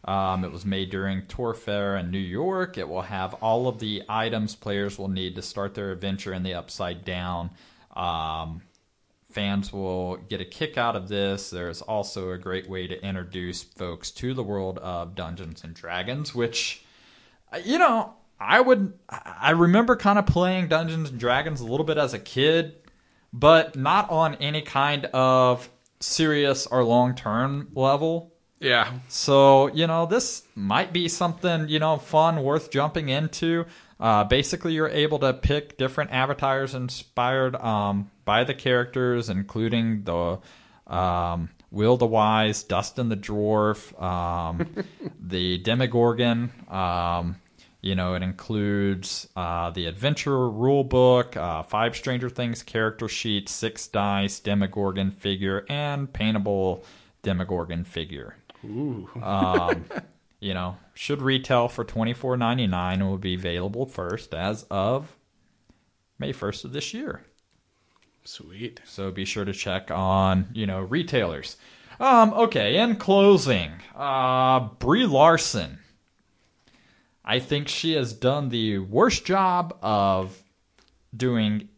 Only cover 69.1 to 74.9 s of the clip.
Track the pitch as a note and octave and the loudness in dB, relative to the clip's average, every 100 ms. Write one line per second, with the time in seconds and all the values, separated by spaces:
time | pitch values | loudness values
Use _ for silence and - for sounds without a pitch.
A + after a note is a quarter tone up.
69.1 | F#2+ F#2+ G#2+ G2 G2 G2+ F#2+ - E2+ F#2+ | -4 -4 -4 -4 -4 -4 -4 -4 -2 2
70.1 | F#2+ F#2+ F#2 F#2+ A2+ G2+ F#2+ F#2+ B2+ - | 4 4 4 0 -4 -4 -4 -2 -2 0
71.1 | C3+ F2+ D2+ - - - - - - C4+ | 0 0 -4 -10 -16 -20 -20 -20 0 6
72.1 | A#3+ G#3+ A3 A3+ C3 G#2 D#3+ A#3 G#3 - | 8 8 6 2 4 2 4 2 0 4
73.1 | G3 G3+ F#3+ C3 G2+ D#2 E2 - - C#3 | 6 8 8 4 0 -2 -10 -18 -8 -2
74.1 | C3+ B2+ B2+ C3 C3 A2 - B2 | 0 2 4 4 4 2 -2 2